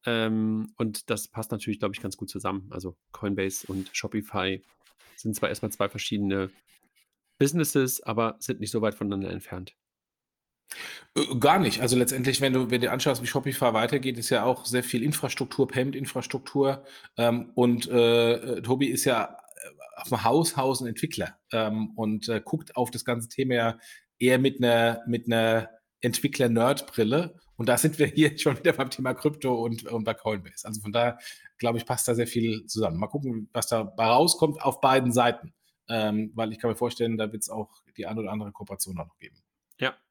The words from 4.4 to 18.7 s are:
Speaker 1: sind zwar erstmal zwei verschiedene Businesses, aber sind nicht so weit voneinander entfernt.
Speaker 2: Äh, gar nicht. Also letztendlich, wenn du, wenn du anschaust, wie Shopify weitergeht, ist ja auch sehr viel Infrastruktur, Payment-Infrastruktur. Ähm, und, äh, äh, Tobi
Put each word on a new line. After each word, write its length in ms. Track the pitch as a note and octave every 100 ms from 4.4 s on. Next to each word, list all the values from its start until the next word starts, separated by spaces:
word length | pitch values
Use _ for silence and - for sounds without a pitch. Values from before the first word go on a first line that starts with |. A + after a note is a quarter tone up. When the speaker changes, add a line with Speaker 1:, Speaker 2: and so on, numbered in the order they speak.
| F#2+ F#2+ _ _ _ _ _ -
Speaker 1:
sind 200 | A2+ G#2
zwar 140 | -
erstmal 220 | G2+ G#2+
zwei 180 | - G2+
verschiedene 600 | G#2+ - G#2+ G2+ G2 F#2+ _ _ _ _ _ _ _ _ _
Businesses, 640 | C#3 E3 D3+ C#3+ B2+ -
aber 340 | - A2 A2+ -
sind 200 | - B2
nicht 120 | G#2
so 100 | A#2
weit 140 | G#2+ G#2
voneinander 340 | G#2 G2 F#2+
entfernt. 460 | F2+ - F#2 F#2 _ _ _ _ _ _ _ _ _ _ - - - - -
Speaker 2:
Äh, 200 | D3 B2+
gar 180 | C#3 F#3
nicht. 240 | D3 -
Also 160 | B2 B2+
letztendlich, 440 | B2 B2+ B2+ B2
wenn 120 | C#3
du, 160 | B2+ B2
wenn 120 | B2
du 100 | A#2+
anschaust, 320 | C3 D3 A#2+
wie 40 | A#2+
Shopify 460 | C#3+ C#3 B2+ B2+
weitergeht, 460 | A2 A#2+ C#3+ C3 A#2
ist 100 | A2+
ja 140 | A#2+
auch 220 | A2+ B2+ -
sehr 180 | B2
viel 180 | B2 B2
Infrastruktur, 680 | C#3 D3 B2+ - B2 - C3
Payment-Infrastruktur. 1160 | C3 C3+ C3+ C3+ C3 - B2+ - D#3 C3+ C#3 - - - -
Ähm, 340 | A#2 A#2+ A#2+ -
und, 340 | B2 A#2+ -
äh, 440 | B2 A#2 A#2 A#2
äh, 280 | A#2 A#2 G#2+
Tobi 260 | A2